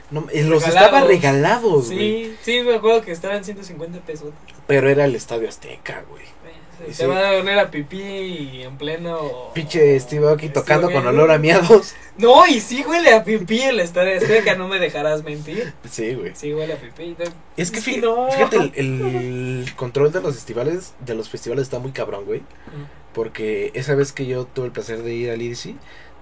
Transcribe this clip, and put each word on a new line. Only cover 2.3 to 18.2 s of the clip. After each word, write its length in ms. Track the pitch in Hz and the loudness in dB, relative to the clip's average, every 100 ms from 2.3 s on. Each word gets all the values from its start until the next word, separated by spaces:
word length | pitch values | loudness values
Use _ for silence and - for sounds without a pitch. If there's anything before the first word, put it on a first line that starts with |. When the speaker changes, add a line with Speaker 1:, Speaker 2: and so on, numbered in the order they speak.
| 220 | -10
Speaker 2:
sí, 200 | 233 247 | -4 -2
me 140 | 247 226 | 0 2
acuerdo 260 | 214 226 | 2 2
que 100 | 214 | 0
estaban 320 | 170 190 202 | -8 -6 -6
ciento 180 | 190 202 | -8 -14
cincuenta 360 | - 156 165 175 | -14 -14 -12 -14
pesos. 300 | - 156 147 151 - - - | -14 -14 -14 -18 -20 -12 0
Speaker 1:
Pero 220 | 139 135 | 2 4
era 160 | 139 | 2
el 100 | 143 | 2
Estadio 320 | 110 - 117 110 | -2 -6 -6 -6
Azteca, 560 | - - 64 - - - | -10 -18 -16 -14 -14 -16
güey. 160 | - - - 165 - - - | -20 -20 -20 -20 -20 -20 -18
Speaker 2:
Se 60 | |
Speaker 1:
Y 20 | 156 | -12
Speaker 2:
te 60 | |
Speaker 1:
sí. 120 | 151 170 | -4 -2
Speaker 2:
va 120 | 190 196 | 0 2
a 40 | |
doler 240 | 190 196 202 | 0 0 0
a 120 | 185 | 0
pipí 920 | 151 143 190 196 196 185 165 139 131 | -4 -10 -10 -10 -10 -8 -10 -12 -12
en 160 | 127 135 | -16 -12
pleno 720 | 147 165 170 165 147 127 117 | -8 -8 -8 -6 -8 -10 -10
Speaker 1:
Pinche 480 | 165 147 170 147 135 | -10 -2 4 6 6
Steve 260 | 135 147 147 | 0 2 2
Aoki 200 | 151 156 | 2 0
Speaker 2:
Steve 80 | |
Speaker 1:
tocando 320 | 135 - 151 175 | -2 2 2 2
con 140 | 139 | 2
Speaker 2:
Aoki. 40 | 123 | 2
Speaker 1:
olor 220 | 139 160 | 4 6
a 80 | 156 | 6
miados. 540 | 151 185 175 214 - - - - | 6 6 8 6 6 -12 -16 2
Speaker 2:
No, 300 | 233 285 349 | 8 10 8
y 120 | 240 | 6
sí 220 | 208 254 294 | -2 -6 -2
huele 240 | 330 302 | 4 6
a 100 | 226 | 6
pipí 380 | 208 220 180 226 | 4 -2 0 0
el 200 | 269 226 | 0 0
Estadio 360 | 170 180 190 185 | -2 0 0 0
Azteca, 380 | - 220 202 | 2 2 2
no 120 | 185 185 | -2 -2
me 120 | 190 | -2
dejarás 440 | 156 151 151 156 | -2 -2 -2 -2
mentir. 500 | 156 151 151 190 175 - - | -6 -12 -10 -8 -8 -12 -14
Speaker 1:
Sí, 240 | - 110 | -8 -6
güey. 180 | 123 90 | -6 -10
Speaker 2:
Sí 200 | - 147 | -10 -8
huele 180 | 151 156 | -6 -6
a 40 | 147 | -8
pipí. 360 | 120 - 170 170 | -12 -16 -14 -10
No, 60 | 170 170 - - | -10 -12 -14 -8
Speaker 1:
Es 120 | 180 | -6
que 120 | 226 | -6
Speaker 2:
sí, 140 | 254 254 | -6 -2
Speaker 1:
fí-, 40 | |
Speaker 2:
no. 300 | 233 233 | 0 0